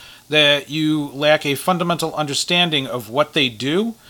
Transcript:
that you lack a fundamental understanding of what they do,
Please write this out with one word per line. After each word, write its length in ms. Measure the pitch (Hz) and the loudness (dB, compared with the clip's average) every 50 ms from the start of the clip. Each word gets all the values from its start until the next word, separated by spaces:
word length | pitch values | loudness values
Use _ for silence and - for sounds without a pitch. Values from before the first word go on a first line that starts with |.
| - - - - - - | -12 -20 -20 -20 -8 -2
that 400 | 143 151 151 147 147 143 135 - | 2 4 4 4 4 2 0 -4
you 380 | 139 156 156 156 156 151 147 139 | -4 -2 0 0 0 0 -2 -4
lack 380 | 131 135 147 151 151 151 - | -4 0 2 4 4 4 2
a 80 | 147 139 | 0 -4
fundamental 600 | 127 - - 185 175 175 175 170 147 160 160 - | -2 0 0 0 0 0 -2 -2 -2 -4 -4 -4
understanding 720 | - 151 143 139 - - - 180 175 175 170 151 143 135 | -4 -4 -4 -4 -4 -2 0 2 2 2 2 0 -2 -2
of 220 | 127 101 123 113 101 | -2 -6 -6 -6 -4
what 240 | 113 135 151 - - | -2 -2 0 0 0
they 160 | 165 143 127 | 0 0 0
do, 460 | 117 104 120 135 151 185 220 233 220 - - | -2 -4 -4 -2 0 0 0 -2 -4 -10 -14